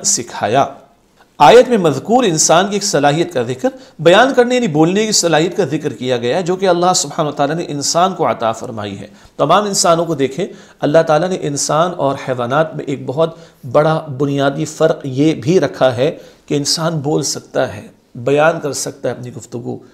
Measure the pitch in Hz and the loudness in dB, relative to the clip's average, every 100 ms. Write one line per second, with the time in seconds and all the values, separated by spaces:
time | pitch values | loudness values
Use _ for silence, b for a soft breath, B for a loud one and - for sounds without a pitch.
0 | - - 117 - 104 127 131 - - _ | -2 -4 -4 -6 0 2 0 -4 -20 _
1 | _ _ b - 147 233 254 233 165 135 | _ _ b 4 8 8 6 4 2 0
2 | - 240 233 156 - 165 202 202 - 151 | 0 2 2 2 2 2 2 -2 -2 0
3 | 143 151 170 127 117 127 254 269 B B | 2 0 -2 -4 -4 -4 -4 -6 B B
4 | 160 190 262 269 240 247 233 147 165 196 | 4 6 4 4 2 2 0 2 2 2
5 | 220 196 170 156 185 190 151 147 147 113 | 0 0 2 2 0 0 -2 -2 -4 -6
6 | 127 123 120 160 170 185 190 175 175 - | -4 -2 0 -2 -2 -2 0 2 2 0
7 | 151 - 151 139 143 165 - 143 139 165 | -2 -4 -4 -2 -2 -2 -6 -6 -2 0
8 | 185 165 135 113 110 113 117 110 104 101 | 0 0 -2 -2 -2 -4 -8 -10 -10 -10
9 | - - b - 143 185 208 190 180 165 | -14 -20 b -2 2 2 0 0 2 2
10 | 165 143 135 - 208 B B B 143 160 | 0 0 -2 -2 -8 B B B 2 2
11 | 160 151 180 185 151 143 - 151 180 165 | 4 2 0 -4 -4 -4 -2 0 0 0
12 | 135 135 - 120 120 143 160 151 143 127 | -2 -2 -6 -4 -2 0 -2 -4 -8 -8
13 | 127 131 165 - B B 127 139 156 160 | -6 -2 -2 -4 B B -2 2 2 0
14 | 151 131 143 139 139 147 151 - 160 165 | -4 -4 -2 0 0 -2 -6 0 0 0
15 | 143 131 156 143 117 180 - - 131 120 | -4 0 0 0 2 2 2 0 0 2
16 | 143 - B B - 147 143 - 165 165 | -2 -2 B B -6 -4 -2 -2 -2 -2
17 | 139 156 135 - - 143 123 101 - _ | -2 -2 -2 -8 -6 -4 -4 -6 -16 _
18 | _ 123 120 147 160 165 147 127 135 - | _ -8 -2 2 2 0 -4 -8 -10 -8
19 | 131 120 123 117 - 120 120 117 B | -8 -6 -10 -14 -12 -12 -10 -12 B